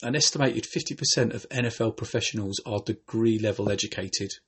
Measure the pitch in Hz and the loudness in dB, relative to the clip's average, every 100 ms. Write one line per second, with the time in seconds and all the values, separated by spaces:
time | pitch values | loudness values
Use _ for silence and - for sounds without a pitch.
0 | 120 147 - 151 135 113 - - - 143 | -2 2 2 4 2 2 -2 -4 -4 -2
1 | 135 - 120 98 - 127 120 - 113 - | 2 4 2 0 -6 -2 -2 0 0 0
2 | 113 117 - 113 98 98 - 104 101 104 | -4 -2 -2 -2 -4 -4 -2 -4 -2 -6
3 | - 113 113 110 107 98 104 101 104 - | -4 2 4 4 2 0 0 0 -2 -4
4 | 95 - 98 - | -4 -4 -4 -8